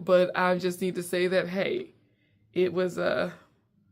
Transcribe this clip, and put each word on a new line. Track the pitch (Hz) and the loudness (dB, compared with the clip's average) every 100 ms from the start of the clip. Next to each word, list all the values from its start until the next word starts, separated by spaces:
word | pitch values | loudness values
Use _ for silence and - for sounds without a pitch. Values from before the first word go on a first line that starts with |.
but | 180 180 180 - | 2 4 4 2
I | 180 180 | 2 0
just | 180 175 | -2 -2
need | 185 175 | -4 -4
to | |
say | 175 180 180 | -4 -2 0
that, | 185 175 | 0 -2
hey, | 190 185 117 - _ _ _ _ _ _ | -2 -2 -2 -6 _ _ _ _ _ _
it | - 180 | -2 0
was, | 175 185 170 | 0 -2 -2
uh, | 175 - 175 165 _ _ _ _ _ | -2 -2 -4 -8 _ _ _ _ _